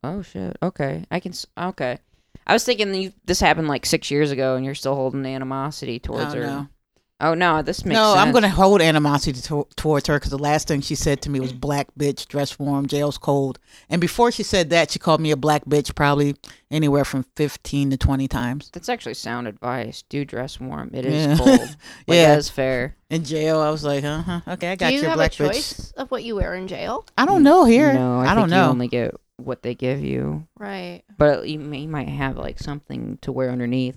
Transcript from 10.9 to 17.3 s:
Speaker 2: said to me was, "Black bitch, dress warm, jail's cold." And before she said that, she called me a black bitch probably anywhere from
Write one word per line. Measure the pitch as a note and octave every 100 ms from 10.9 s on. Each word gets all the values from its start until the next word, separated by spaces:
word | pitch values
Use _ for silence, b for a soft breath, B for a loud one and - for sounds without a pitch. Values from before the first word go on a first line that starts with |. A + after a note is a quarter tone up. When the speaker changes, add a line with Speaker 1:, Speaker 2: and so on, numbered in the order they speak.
Speaker 2:
said | D3+ E3 C#3
to | D3+
me | C#3
was, | C3
"Black | B2 C#3+ C#3+ C#3 -
bitch, | C#3+ C#3 -
dress | C#3+ C#3+ -
warm, | C#3+ C#3 C#3
jail's | C#3+ D3 C#3
cold." | - C#3+ C3+ B2 b b b
And | F3
before | E3+ - A#3+
she | A#3+
said | G#3+ G3 D#3+
that, | E3+ D#3
she | -
called | - D#3
me | D#3
a | D3+
black | D3+ D3+ -
bitch | D3 C#3 -
probably | C#3+ C#3+ C#3+ C#3+ B B B
anywhere | D3+ D3+ C#3+
from | C#3 C#3 B2+